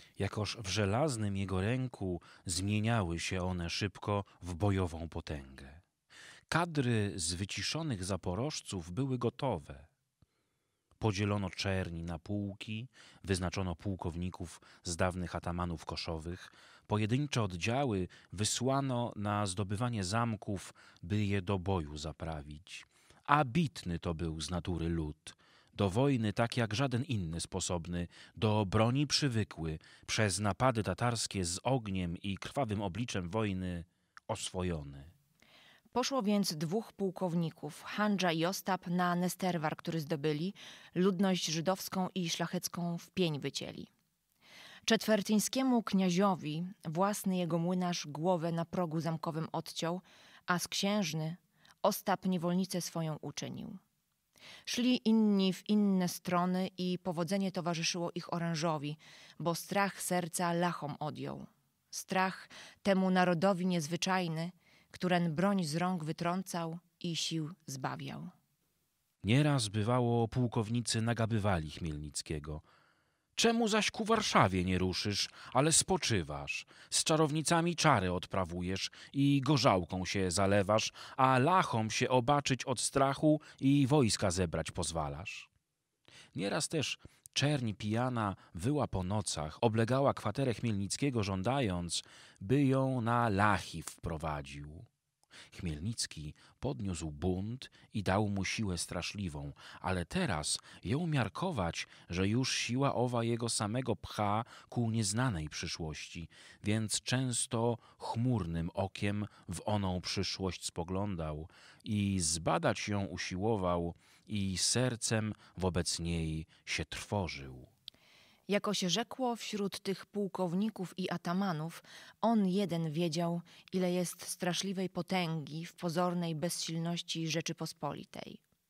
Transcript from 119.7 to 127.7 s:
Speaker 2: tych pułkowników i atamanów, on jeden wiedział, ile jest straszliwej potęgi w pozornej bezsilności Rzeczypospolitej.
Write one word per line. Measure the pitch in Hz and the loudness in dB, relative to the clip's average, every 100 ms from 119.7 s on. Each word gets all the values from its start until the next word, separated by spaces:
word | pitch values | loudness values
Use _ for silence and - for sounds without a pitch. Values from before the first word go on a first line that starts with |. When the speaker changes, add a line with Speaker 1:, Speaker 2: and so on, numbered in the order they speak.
| - | -4
Speaker 2:
tych | - 190 - | -6 -6 -6
pułkowników | 208 196 - 180 180 220 - 175 - | -4 -4 -2 0 0 0 -2 -8 -6
i | 185 | -4
atamanów, | 175 170 180 202 151 165 - - - - - | -4 -2 0 0 -2 -4 -10 -18 -20 -20 -2
on | 220 226 190 | 2 4 4
jeden | 190 196 170 160 | 2 0 0 -2
wiedział, | 147 175 156 170 170 - - - | 0 0 0 0 -2 -6 -16 -6
ile | 185 180 | 0 2
jest | 180 175 - | 2 0 -4
straszliwej | - - 180 170 190 190 185 | -10 -4 -2 -2 -2 -2 -2
potęgi | 180 165 190 170 160 135 156 170 | -4 -2 0 0 -2 -4 -8 -10
w | - | -6
pozornej | 175 156 180 175 170 156 | -2 2 2 2 -2 -2
bezsilności | 170 - - 165 165 170 - 165 160 | -2 -2 -4 -2 -2 -4 -4 -4 -2
Rzeczypospolitej. | 156 160 165 160 | -2 -2 -4 -8